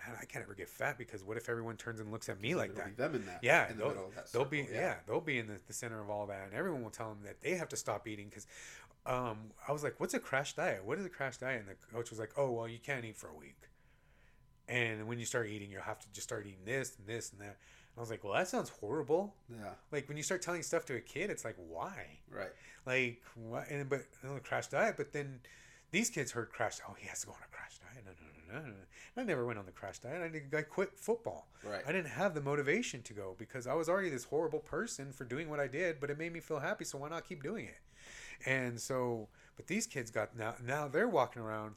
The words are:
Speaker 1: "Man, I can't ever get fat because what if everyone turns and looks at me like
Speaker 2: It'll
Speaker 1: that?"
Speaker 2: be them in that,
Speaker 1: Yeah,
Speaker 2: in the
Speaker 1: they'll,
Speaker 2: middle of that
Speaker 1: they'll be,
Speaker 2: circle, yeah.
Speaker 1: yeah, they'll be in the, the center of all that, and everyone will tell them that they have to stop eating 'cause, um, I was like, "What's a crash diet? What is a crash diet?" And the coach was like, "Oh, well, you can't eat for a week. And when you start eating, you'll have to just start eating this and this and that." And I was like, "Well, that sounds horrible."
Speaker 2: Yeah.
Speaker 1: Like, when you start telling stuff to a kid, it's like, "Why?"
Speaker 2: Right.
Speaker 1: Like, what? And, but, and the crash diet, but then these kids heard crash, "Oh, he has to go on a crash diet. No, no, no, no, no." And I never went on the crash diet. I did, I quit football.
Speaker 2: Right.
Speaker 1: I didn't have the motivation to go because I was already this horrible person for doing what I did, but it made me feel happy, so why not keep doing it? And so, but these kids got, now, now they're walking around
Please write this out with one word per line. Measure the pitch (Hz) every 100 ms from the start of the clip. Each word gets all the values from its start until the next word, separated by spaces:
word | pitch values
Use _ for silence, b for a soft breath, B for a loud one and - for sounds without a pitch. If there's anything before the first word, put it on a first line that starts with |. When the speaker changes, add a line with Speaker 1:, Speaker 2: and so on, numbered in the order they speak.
Speaker 1:
"Man, | - 123
I |
can't | - 131
ever | 104
get | 98 90
fat | - 123 123
because | 120 101
what | 95 113
if | -
everyone | 117 113 107
turns | - 110
and | 107
looks | 110 -
at | 98
me | 110 170
like | 107
Speaker 2:
It'll | 98
Speaker 1:
that?" | 98 107
Speaker 2:
be |
them | 147
in | 135 98
that, | 87
Speaker 1:
Yeah, | 117 160 110
Speaker 2:
in | 110
the |
Speaker 1:
they'll, | 127
Speaker 2:
middle | 101 95
of | -
that | -
Speaker 1:
they'll | 120
be, | 139 147
Speaker 2:
circle, | 131
yeah. | 104
Speaker 1:
yeah, | 175 92 -
they'll | 135
be | 160 127
in | 107
the, | 101 -
the |
center | 110 120 110
of | 104
all | 104 101
that, | 98 98
and |
everyone | 110 185 143
will | 113
tell | - 113
them | 104
that | 101 -
they | 135
have | 180 156
to | 107
stop | - 104 113
eating | 104 101
'cause, | 104 - B B B B - -
um, | 127 123 107 110 - -
I |
was | 147
like, | 143 -
"What's | 151
a | 175
crash | - 135 143
diet? | - 170 104
What | 98 165
is | 185
a |
crash | - 135 -
diet?" | 127 123
And | 98
the | 95
coach | - 117 117
was | 110
like, | 110 -
"Oh, | 139
well, | 117 113
you | 117
can't | - 135
eat | 113 104
for | -
a | -
week. | 107 - - b b b b b b b b - -
And | 123 117 110 107
when | 120
you |
start | 113 123 107
eating, | 107 101
you'll | 95
have | 98 107
to | -
just | - -
start | 113
eating | 101 95
this | 95 135 127 -
and | 101
this | 113 -
and | 98
that." | 101 98
And | - - - -
I |
was | 113
like, | 110
"Well, | 101
that | 113 180
sounds | 247 151
horrible." | - 104 147 131 165 208 - -
Speaker 2:
Yeah. | 117 101 - -
Speaker 1:
Like, | 147 135
when | 147
you |
start | 143 185
telling | 170 175
stuff | 147 165 160
to | 120
a |
kid, | - 139 196
it's | -
like, | 113 -
"Why?" | 82 82 165 170 90 78 -
Speaker 2:
Right. | 101 95 - B B
Speaker 1:
Like, | 131 127 123 120 -
what? | 117 113 120 -
And, | 143 135
but, | 135 - -
and | 131 135
the |
crash | - 127 -
diet, | 139 214 151
but | 143
then | 147 143 127 - B B B B
these | 175 233
kids | 165 127
heard | 120 110
crash, | - 107 - -
"Oh, |
he | 98 95
has | -
to | -
go |
on | -
a | -
crash | - - -
diet. | - 127
No, | 98
no, | 82 78 76 82 123
no, |
no, | 147
no." | 98 92 B B -
And |
I |
never | 247 143 120
went | 107
on | 92
the |
crash | - 98 -
diet. | 120 165
I | 165
did, | 156 139
I | 151
quit | 151 - 196 -
football. | - 226 - 82 - B
Speaker 2:
Right. | 107 98 131
Speaker 1:
I |
didn't | 185 156
have | 117 196
the | 156
motivation | 139 147 139 196 240 127
to | -
go | 104 95 92
because | 110 131 120
I |
was | 156 160
already | 190 185
this | 131
horrible | - 143 160 151
person | - 156 233 - 139
for | 131
doing | 123 147 165
what | 147
I | 139
did, | 139 180 156
but | 143
it | 147
made | 170
me | 170
feel | - 151
happy, | 156 208
so | 165 143
why | 143
not | 165 -
keep | 170
doing | 139 214 104
it? | - - B B B B B -
And | 131 127 117
so, | - 131 123 117 107 B B -
but | -
these | 196 -
kids | 139 113
got, | 113 107 117
now, | 110 120
now | 120 143 147
they're | 143 240
walking | 165 120 120
around | 110 107 107